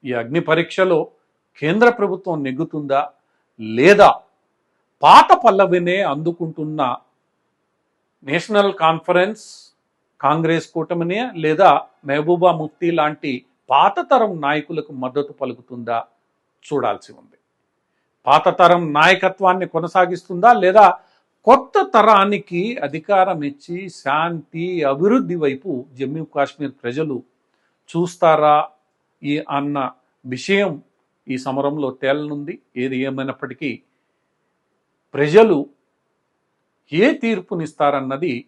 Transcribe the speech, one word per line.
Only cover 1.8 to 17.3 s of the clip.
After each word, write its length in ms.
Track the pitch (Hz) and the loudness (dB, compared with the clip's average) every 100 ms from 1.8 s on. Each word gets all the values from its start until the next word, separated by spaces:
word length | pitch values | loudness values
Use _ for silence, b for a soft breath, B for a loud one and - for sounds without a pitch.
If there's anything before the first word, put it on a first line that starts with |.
| 240 233 | 2 2
ప్రభుత్వం 360 | 202 185 190 160 135 | -4 -4 -6 -6 -6
నెగ్గుతుందా, 540 | 131 160 160 147 139 - _ _ _ _ _ 110 113 | -6 -8 -8 -4 -2 -4 _ _ _ _ _ -8 4
లేదా 320 | 156 202 180 - _ _ _ _ _ _ _ _ | 6 8 6 4 _ _ _ _ _ _ _ _
పాత 280 | 147 220 311 370 | 8 8 8 4
పల్లవినే 540 | 233 196 190 180 175 185 185 | 4 4 2 2 0 -2 -2
అందుకుంటున్న 680 | 143 160 170 165 151 156 156 127 127 _ _ _ _ _ _ _ _ _ _ _ _ 135 | -4 -6 -6 -10 -8 -8 -4 -4 -4 _ _ _ _ _ _ _ _ _ _ _ _ -6
నేషనల్ 440 | 160 - 208 202 - | -6 -2 0 0 2
కాన్ఫరెన్స్, 580 | 160 160 - 175 190 214 - - - _ _ _ _ _ | 0 0 0 0 0 -4 -16 -20 -20 _ _ _ _ _
కాంగ్రెస్ 460 | 139 156 160 165 156 170 | -2 0 0 -2 -4 -10
కూటమినే, 440 | 156 170 170 196 254 185 | -6 -4 -4 -4 -6 -4
లేదా 260 | 160 156 185 143 - _ 143 | -4 4 4 4 -2 _ -6
మెహబూబా 420 | 143 151 175 175 170 | -4 0 2 2 0
ముఫ్తీ 280 | 156 _ 170 170 | -6 _ -4 0
లాంటి 320 | 151 156 151 127 _ _ _ | -2 -4 -8 -10 _ _ _
పాత 220 | 135 185 - 349 | 2 2 0 0
తరం 220 | 269 214 175 143 | 0 0 -2 -4
నాయకులకు 460 | 151 147 160 147 139 | -4 -4 -10 -10 -10
మద్దతు 300 | 127 131 143 143 | -6 -6 -8 -8
పలుకుతుందా 580 | 131 120 _ 123 117 113 - _ _ _ _ _ - | -10 -10 _ -14 -6 -6 -6 _ _ _ _ _ -8
చూడాల్సి 420 | 147 120 98 - - | -4 -4 -6 -12 -20
ఉంది. 200 | _ | _